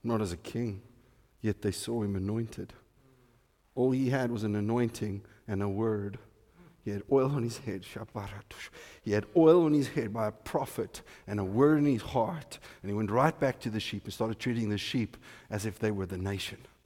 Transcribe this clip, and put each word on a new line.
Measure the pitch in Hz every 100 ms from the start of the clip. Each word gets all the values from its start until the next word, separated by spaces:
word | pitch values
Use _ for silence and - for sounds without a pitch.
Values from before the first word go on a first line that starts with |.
Not | 117 113
as | 101
a | 85
king, | - 113 120 98 - _ _ _ _ _
yet | 107 104
they | 104
saw | - - 117
him | 104 98
anointed. | 95 113 113 - - - _ _ _ _ _ _ _ _ _
All | 135 127
he | 131 131
had | 135 123
was | 117
an | 107 104
anointing | 104 120 120 - 104 98 - - -
and | 98
a | 101
word. | 98 113 107 101 98 - _ _ _ - _
He | -
had | 101 -
oil | 135 131
on | 143
his | 117 113
head, | - 95
shaparatush. | - - 107 - 101 101 - - - - - -
He | 110
had | 104 - 175
oil | 160 175 160
on |
his | 151 127
head | 151 113
by | 113 107
a |
prophet | - - 160 135 - - - - - -
and | 104
a |
word | 95 107 147 156
in | 147
his | 120
heart. | - 135 110 165 - - - -
And | 95
he | 104
went | 104
right | 113 151 -
back | 139 -
to | 117
the | 107
sheep | - 104 -
and |
started | - 113 110
treating | 131 120 110
the | 104
sheep | - 131 107 - - - -
as | 104 107
if | 95
they | 107
were | 101 90
the | 92
nation. | 95 98 - - - _